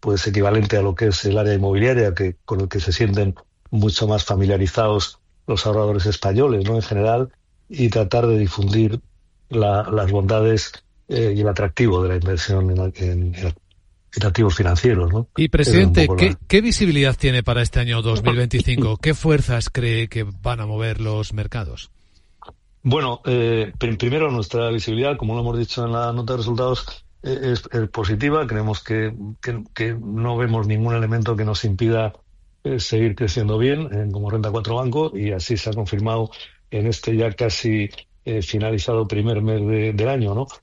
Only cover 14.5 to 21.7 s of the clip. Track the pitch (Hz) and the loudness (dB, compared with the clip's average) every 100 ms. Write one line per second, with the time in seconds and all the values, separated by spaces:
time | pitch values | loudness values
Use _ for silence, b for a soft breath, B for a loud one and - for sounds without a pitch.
14.5 | 82 92 85 123 104 87 104 120 - 156 | 2 2 4 4 2 2 0 -2 -2 0
15.5 | 151 139 170 190 180 156 151 185 - - | 2 4 6 6 6 4 4 2 2 2
16.5 | 196 226 - 190 143 139 127 139 127 120 | 4 4 2 2 4 2 2 2 2 0
17.5 | 120 117 - 120 117 110 110 110 117 123 | 0 0 0 0 0 0 2 2 2 0
18.5 | 123 123 123 117 107 156 151 160 147 131 | 0 0 2 0 0 0 0 2 2 2
19.5 | 120 - - 120 113 113 113 104 92 107 | 0 -2 -2 0 0 -2 -4 -6 -6 -6
20.5 | 117 107 107 113 107 110 107 107 107 104 | -4 -4 -4 -4 -4 -2 -4 -4 -6 -6
21.5 | 113 101 | -6 -8